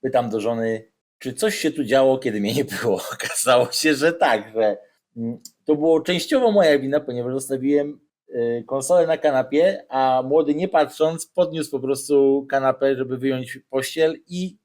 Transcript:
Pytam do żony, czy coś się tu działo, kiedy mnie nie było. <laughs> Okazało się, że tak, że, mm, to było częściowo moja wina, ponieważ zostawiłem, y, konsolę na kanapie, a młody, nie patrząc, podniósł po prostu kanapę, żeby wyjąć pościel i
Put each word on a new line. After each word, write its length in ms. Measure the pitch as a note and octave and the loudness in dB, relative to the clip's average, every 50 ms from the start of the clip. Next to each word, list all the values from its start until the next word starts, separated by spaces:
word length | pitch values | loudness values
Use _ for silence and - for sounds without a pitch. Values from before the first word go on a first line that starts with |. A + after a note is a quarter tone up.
Pytam 280 | - C3 C3 B2+ A#2+ A2+ | -4 0 0 0 0 0
do 100 | G#2 A2 | -4 -4
żony, 520 | G2+ A2+ A#2 A2+ A2+ A2+ A2+ A2 A2 _ _ _ _ _ _ _ | -2 -2 -2 -2 -2 -4 -4 -6 -8 _ _ _ _ _ _ _
czy 140 | - C3 B2 | -10 -10 -6
coś 220 | - G#3+ A3 G#3 | -2 -2 -2 -2
się 160 | - - D#3 | -2 -4 -4
tu 120 | D#3 - C3+ | -2 -2 -2
działo, 340 | G#2+ B2+ C3+ C3+ C3+ C3 | 2 2 4 4 4 2
kiedy 240 | C3 - B2+ G#2 G#2+ | 2 -2 -4 -2 -2
mnie 120 | G2+ G#2+ A2+ | -2 -2 -2
nie 120 | C#3 C3+ | -2 -4
było. 360 | - - - - A#2 G2 F2+ - | -4 -6 -4 -2 -2 -2 -2 -4
<laughs> 60 | - - | -10 -10
Okazało 580 | - - - - - - C3 B2+ B2 B2 B2 | -8 -8 -6 -6 -2 2 4 4 4 2 0
się, 220 | - - - D#3 D3+ | -2 -2 0 0 0
że 200 | C3 C#3+ E3 E3 | 2 2 0 2
tak, 380 | E3+ - D3 A#2 A2 G2+ G#2+ G#2+ | 2 2 2 2 0 -2 -6 -2
że, 220 | A2+ A2 G#2+ G2+ - - _ _ _ _ _ _ | 0 0 0 0 -4 -10 _ _ _ _ _ _
mm, 220 | A#2 A#2 A#2 A#2+ - _ - _ _ _ | -8 -8 -8 -8 -10 _ -20 _ _ _
to 100 | - D#3 | -2 -2
było 260 | D3 D3+ E3 E3 D#3+ | 0 2 2 2 2
częściowo 500 | D#3+ - F3+ F3 - - D4+ C4 B3+ A#3 | 2 0 -2 -2 -2 0 0 2 2 4
moja 280 | G#3 G3+ F#3 D#3 D3 C#3+ | 4 4 4 6 4 2
wina, 200 | C3 C3+ C#3+ D3+ | 2 0 -2 -2
ponieważ 340 | D3 - A#2+ B2 A#2+ B2 C3 | -2 -2 -6 -4 -4 -4 -4
zostawiłem, 680 | C3 C3 - C#3 C3 B2+ C#3 D3 D3 D3 D3 D3 - _ _ _ _ _ _ | -6 -4 -4 -6 -2 0 2 2 2 2 0 -8 -14 _ _ _ _ _ _
y, 340 | - A#2+ A#2 A#2 A#2 A#2+ A2+ | -4 -2 -2 -2 -2 -4 -4
konsolę 400 | - C3 C3+ C3+ - F3+ F3+ E3+ | -4 -6 -6 0 2 4 4 4
na 100 | E3 E3 | 2 0
kanapie, 680 | - - D3+ C#3 C3 B2+ B2+ C#3 D3 E3 F#3+ G3 - - _ | 0 0 0 2 2 -2 0 2 2 4 4 2 -2 -10 _
a 340 | B2+ C3+ C3 C3 B2+ C3 B2+ | -2 0 2 2 2 0 0
młody, 300 | C3 C#3+ D#3+ D#3 C#3+ D3 | 2 2 2 2 2 0
nie 120 | D3+ F3+ | -2 -2
patrząc, 600 | F#3 - E3 D3+ B2+ - - D#3 D#3+ E3 D#3+ - | 0 2 0 0 0 0 -2 0 0 0 -4 -12
podniósł 440 | _ _ F3+ F3+ - D#3 D#3+ D3+ D3+ | _ _ 0 0 0 0 -6 -8 -6
po 80 | - C3 | -6 -6
prostu 680 | B2+ C3 C#3 C3 - - D3 C#3 C#3 C3+ C#3 C#3 C#3 C3+ | -2 -2 -4 -4 -2 2 4 4 6 4 4 2 0 -2
kanapę, 460 | - C#3 C3 C3 C3 - C#3 C3+ C3+ | -2 0 0 0 0 2 0 0 0
żeby 220 | B2+ C3 B2+ B2+ | 0 -4 -6 -6
wyjąć 420 | B2 B2+ C3+ C3 B2+ B2+ A2+ - C3 _ _ | -4 -2 -2 -2 -2 -6 -10 -14 -18 _ _
pościel 480 | - C3+ C3 - - D#3+ D#3+ D#3+ D#3+ E3 _ | -4 -4 -4 -4 -2 0 0 0 0 -4 _
i 300 | _ F3 F3+ F#3 F#3 - _ _ | _ -8 -8 -8 -8 -10 _ _